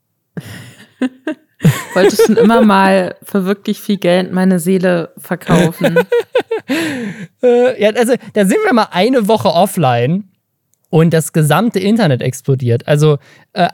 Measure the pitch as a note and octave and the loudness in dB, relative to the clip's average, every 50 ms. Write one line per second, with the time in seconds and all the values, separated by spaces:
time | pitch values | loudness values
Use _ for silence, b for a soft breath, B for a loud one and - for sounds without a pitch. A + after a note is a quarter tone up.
0 | _ _ _ _ _ _ _ - - - - - - - - - - _ _ - | _ _ _ _ _ _ _ -16 -16 -16 -18 -18 -20 -20 -20 -20 -20 _ _ -6
1 | B3+ B3+ - _ _ D#4 - - _ _ _ - - D#3 - - - - - F#3 | -6 -6 -6 _ _ -10 -10 -10 _ _ _ 0 0 0 0 0 -4 -4 0 2
2 | F#3 F#4 - - A4+ A3+ G#3 G#3 - G#3+ A3+ A#3 A3+ G#3+ G3 F#3+ G3 F#3+ G3 F#3+ | 2 2 4 2 2 2 4 4 4 4 4 4 4 4 4 4 4 2 2 0
3 | F3+ E3+ - - - - - G3+ F3+ F#3 G3+ G3 - G#3 G3+ - - - G3+ F#3+ | 0 -4 -8 -12 -10 -6 -4 -4 -2 -4 -4 -4 -6 -8 -8 -6 -6 -6 -4 -2
4 | F#3 F3 F3 F#3 F#3 - F3+ F#3 F#3 F#3+ F#3 F3 D#3+ F#3 F#3+ F#3 F3+ F#3 F3+ E3+ | 0 0 0 0 -2 -2 -2 0 2 2 0 0 0 0 0 0 0 0 0 -2
5 | D#3+ - _ - - - F3+ - - - E3 E3+ F3 D#3+ E3+ - - - E3+ B4+ | -4 -8 _ -18 -10 -10 -10 -8 -2 0 2 2 2 0 -2 -2 -2 0 0 0
6 | - - A#4+ A#4+ - - - B4 - - A4+ G#4 - B C4+ E4 E4 D#4 C#4 B3+ | 0 0 -2 -2 -2 -2 -4 -4 -4 -4 -6 -8 -6 B -4 -4 -4 -6 -6 -8
7 | A#3 G3+ D#3+ G#3+ F3+ B _ _ - B3 A#3+ A#3+ B3 B3 A#3+ - G3+ G#3+ G#3+ A#3+ | -8 -10 -10 -12 -16 B _ _ 0 2 2 2 2 0 0 0 -2 -2 0 0
8 | A#3 A#3 B3 B B G3 - G#3+ G3 F#3 C4+ G#4+ A4 F#4+ C4+ A3 G3+ - - F3 | 0 0 -2 B B -4 -2 0 0 2 0 0 0 0 0 0 -2 -2 -2 -2
9 | G3 B3 C4+ B3 G#3 G3 A3+ G#3+ - F#3+ D#3 E3+ G3 G3 - F#3 D3 B2+ A#2+ A#2+ | 0 0 0 0 0 0 0 0 0 0 0 2 0 0 0 0 0 0 0 0
10 | A#2+ D3 F3 G3+ G#3 - _ _ _ _ _ _ _ _ _ _ _ _ - D#3 | 0 -2 -2 -4 -6 -10 _ _ _ _ _ _ _ _ _ _ _ _ 0 2
11 | E3 E3+ D#3 D#3+ D#3 - - E3 D#3 D3 D3 F3 A3+ A#3+ - G3 F#3+ G3 A3+ A#3+ | 2 2 2 0 -2 -2 -2 0 0 2 2 0 0 0 -2 -2 0 0 0 2
12 | G#3+ D3+ B2+ A2+ - B2+ - - - - C3+ B2+ B2+ A#2 A#2 A#2 - - D3+ D3 | 2 0 0 -2 -2 -6 -6 -4 -4 -2 -2 0 0 0 -2 -2 0 0 0 2
13 | D3+ D3+ D3 C#3+ b b b b b b - G3 F3 - | 2 2 0 0 b b b b b b -4 -2 -2 -2